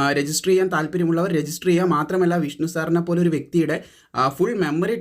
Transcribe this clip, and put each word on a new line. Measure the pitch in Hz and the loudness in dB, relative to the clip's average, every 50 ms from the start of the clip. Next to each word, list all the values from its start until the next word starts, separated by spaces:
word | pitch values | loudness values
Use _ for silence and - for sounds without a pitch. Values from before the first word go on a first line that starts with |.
| 139 139 143 143 | 0 0 0 0
രജിസ്റ്റർ | 143 147 156 - - 190 | -2 -2 -4 -2 2 2
ചെയ്യാൻ | 185 185 185 180 175 | 2 4 2 2 0
താല്പര്യമുള്ളവർ | 156 156 151 - 175 175 165 165 165 180 196 170 175 | -2 -2 -2 -2 -2 0 0 0 0 0 0 0 -2
രജിസ്റ്റർ | 175 147 165 - - 185 | -2 -4 -6 -4 0 2
ചെയ്യുക. | 170 170 185 180 151 | 2 4 4 2 2
മാത്രമല്ല, | 147 156 151 185 185 180 170 175 175 151 | 0 0 0 0 2 2 2 2 0 -2
വിഷ്ണു | 143 - - 160 170 - | -4 -4 -4 -6 -4 -4
സാറിനെ | 165 160 165 165 170 170 175 | -4 -2 0 0 0 0 0
പോലെ | 170 175 175 | 0 2 2
ഒരു | 170 156 | 2 0
വ്യക്തിയുടെ, | 135 - - - 170 160 147 160 - - - _ _ _ _ - 123 | -2 -2 -2 0 0 0 0 -2 -4 -6 -12 _ _ _ _ -2 -2
ആ, | 131 139 139 | -2 0 0
ഫുൾ | - 180 233 233 202 170 | 0 -2 0 0 0 -2
മെമ്മറി | 147 147 165 185 214 233 226 | 0 0 0 -2 -2 -2 -4